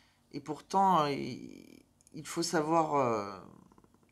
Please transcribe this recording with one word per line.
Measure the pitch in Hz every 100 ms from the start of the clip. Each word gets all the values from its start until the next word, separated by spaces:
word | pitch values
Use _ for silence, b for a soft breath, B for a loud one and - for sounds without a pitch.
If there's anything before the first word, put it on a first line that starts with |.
| b b b
Et | 139
pourtant, | 139 147 - 196 196 175
euh, | 147
il, | 139 135 101 62 50 50 50 _ _ _
il | - 143
faut | -
savoir, | 170 175 151 165 156
euh, | 143 127 110 101 98 - - - _ _ _ _